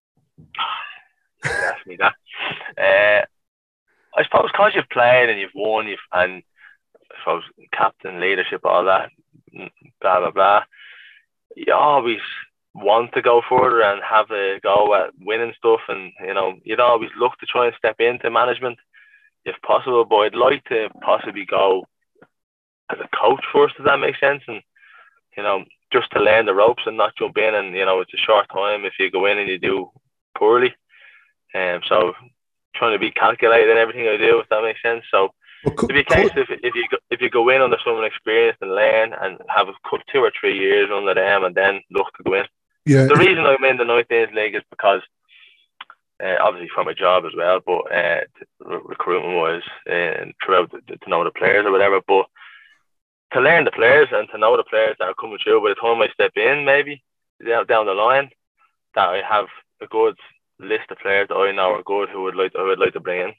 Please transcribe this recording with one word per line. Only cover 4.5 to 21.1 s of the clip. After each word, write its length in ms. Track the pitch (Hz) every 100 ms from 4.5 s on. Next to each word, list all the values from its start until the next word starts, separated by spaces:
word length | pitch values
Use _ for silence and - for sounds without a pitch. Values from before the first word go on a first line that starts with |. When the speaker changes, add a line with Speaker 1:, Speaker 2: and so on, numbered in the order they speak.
| -
Speaker 1:
'cause 160 | 214
you've 160 | 202 139
played 400 | 123 120 127 120
and 100 | 104
you've 120 | 95
won, 340 | 98 107 110 107
you've, 120 | 95 -
and 300 | 90 92 92 - _ - _ _ _ _
I 40 | -
suppose 240 | - 85 - _ _
captain, 460 | - 98 - 92 90
leadership, 420 | 90 95 - 92 -
all 200 | 90 92
that, 260 | 95 - _ _ _ _ -
mm, 140 | 95 - _ _
blah, 180 | 98 92
blah, 120 | 87
blah, 320 | 95 95 104 - _ - - - _ _ _ _ -
you 180 | -
always 480 | 85 147 143 120 107 - - - _ _ -
want 380 | 101 113 120
to 80 | -
go 200 | 127 120 -
further 360 | 127 127 120
and 180 | 104 101
have 300 | - 110 104
a 280 | 104 98 98
go 320 | 104 101 104 101
at 160 | 87 -
winning 340 | 92 113 117 110
stuff, 240 | 117 113 -
and, 220 | 98 92 - 92
you 80 |
know, 220 | 98 95 92
you'd 160 | - 110
always 320 | 123 117 110 107
look 180 | 120 -
to 80 | -
try 220 | 123 120
and 80 | 113
step 220 | 113 -
into 320 | 117 123 127
management 480 | 117 123 120 127 120 _ _ _ _ _ _ -
if 100 | -
possible, 440 | - 107 131 120 110
but 100 | 110
I'd 180 | 107 113
like 280 | 123 139 -
to 200 | 113 104 -
possibly 440 | -